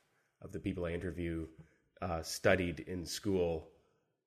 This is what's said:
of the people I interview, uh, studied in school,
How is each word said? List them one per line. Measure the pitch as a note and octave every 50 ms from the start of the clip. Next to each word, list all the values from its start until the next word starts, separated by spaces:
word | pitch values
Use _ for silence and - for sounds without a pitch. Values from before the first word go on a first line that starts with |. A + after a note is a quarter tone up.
| _ _ _ _ _ _ _ _ -
of | F#2+ G2
the | F#2+
people | - G2+ F2+ F2+ F2
I | E2+ E2+
interview, | E2+ F2 F2+ D#2+ F2 F2 E2+ E2 E2 D#2+ D#2 - - - - _ _ _ _ _ - F#2+
uh, | F#2 E2+ E2 E2
studied | - - - - G#2+ F#2+ F2+ F2+ F2 E2 D2+
in | D#2 - F#2 F2+ E2
school, | D#2 - - - G#2 F#2+ F#2 F2 E2+ E2 D#2 D2+ - - - _ _ _ _ _ _ _ _ _